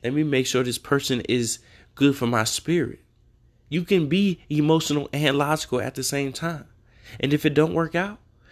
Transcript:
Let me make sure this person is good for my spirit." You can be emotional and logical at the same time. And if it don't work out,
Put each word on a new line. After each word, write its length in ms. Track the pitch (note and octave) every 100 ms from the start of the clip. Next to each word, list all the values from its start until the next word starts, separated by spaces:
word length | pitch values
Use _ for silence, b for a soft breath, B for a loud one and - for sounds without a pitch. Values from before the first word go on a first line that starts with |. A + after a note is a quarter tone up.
Let 100 | A#2+
me 100 | D3
make 220 | D#3 C3+ B2+
sure 180 | B2+
this 140 | B2 A#2
person 440 | - C#3 - B2
is 380 | - B2 A2+ - b b b -
good 200 | C#3 C#3
for 120 | A#2+
my 160 | A#2
spirit." 560 | A2 - - F3 B2+ - _ _ _ _ _ _ _
You 140 | D#3
can 260 | F3 F#3+ D3
be 320 | F3+ G3+ E3+ -
emotional 580 | D3+ D3+ D#3+ D#3 D3 C#3
and 240 | C#3+ D3 C#3
logical 420 | D3 D#3 - B2
at 160 | A2+ C3+
the 80 |
same 300 | C3 C#3 C#3
time. 320 | B2 E3 D#3 G#2+ _ B B B B
And 140 | C3+
if 120 | D3 D#3
it 80 |
don't 200 | C#3+ D#3
work 220 | E3+ D#3+ E3+
out, 240 | G3+ G#3 _ _ B